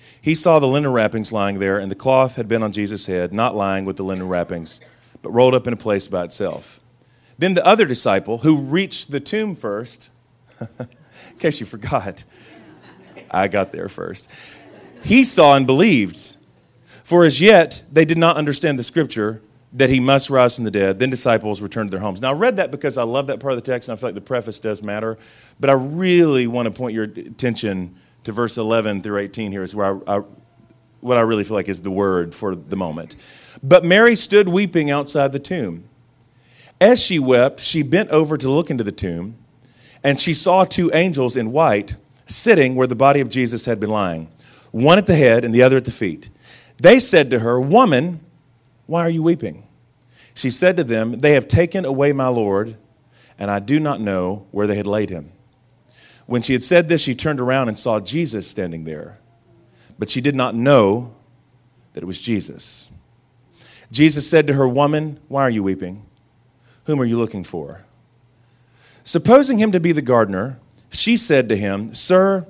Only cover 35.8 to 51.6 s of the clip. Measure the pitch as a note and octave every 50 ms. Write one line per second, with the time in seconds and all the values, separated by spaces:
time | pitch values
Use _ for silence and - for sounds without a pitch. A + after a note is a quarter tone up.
35.8 | F#2 - _ _ _ _ _ _ _ _ _ _ _ _ _ _ - - _ _
36.8 | F#3 A3 B3+ - - - F#3 D#3 C3+ B2+ B2+ A#2+ B2 C#3 C#3+ - - - - D#3+
37.8 | C#3+ B2+ D#3 F#3+ G#3+ - D#3 D#3 D#3+ D3 D#3 - C3 C3 C3+ D#3+ E3+ - D3 A#2+
38.8 | G#2+ G2+ G2 - G2 F#2 E2+ E2+ F2+ G#2+ A#2 - _ _ _ _ _ _ _ _
39.8 | _ _ _ _ - C#3+ C#3 - - F3 D#3 - - F#3+ F3+ F#3+ F#3 F3+ - -
40.8 | F3 D#3+ - D#3+ F3+ F#3+ D#3 C3+ B2+ B2 B2 B2+ A2+ A2 B2 D3+ E3 C#3+ G#2+ G#2
41.8 | G2 - A2 - _ _ _ _ _ - - - - A#3+ A3 E3+ C3+ B2+ B2+ B2+
42.8 | B2+ B2+ B2 A2 C3+ C#3 C#3+ C#3+ C3+ A2+ A2+ C3 B2+ A#2 A#2+ A2 - A#2+ A2+ G2+
43.8 | G#2+ G#2 G#2+ G#2+ G2 F2+ E2 D#2+ D#2+ D#2+ _ _ _ _ _ - _ _ - A2+
44.8 | B2+ D3+ F3 G#3 G3 - F3 D3+ C#3 B2 A2+ A#2+ A#2+ A#2 A2+ A#2+ B2+ C3 C3+ C3
45.8 | A2+ A#2+ - - A2 F#2 D#2 D2 - - _ _ _ - - - _ _ _ -
46.8 | B2 F3 A#3+ C4 A#3+ - F#3+ D#3+ C#3+ B2 B2+ A#2 A2+ A#2 A#2+ B2+ C3 C#3 F3 A#3+
47.8 | C4 C#4+ C#3 B2 D3+ F3+ E3+ D#3+ - _ _ _ _ _ _ _ _ _ _ _
48.8 | _ - D#3 E3+ E3 E3+ E3 E3 D#3 E3+ E3+ D#3 A#2 F2+ D2+ G2+ - _ _ _
49.8 | _ _ _ _ _ _ _ _ _ _ _ - - B2+ A#2+ - F3+ F3+ F#3 F3
50.8 | D#3 A#2 A#2 A2 A2 A#2 A#2+ A#2+ C#3 D3 D3+ C3+ - - - E3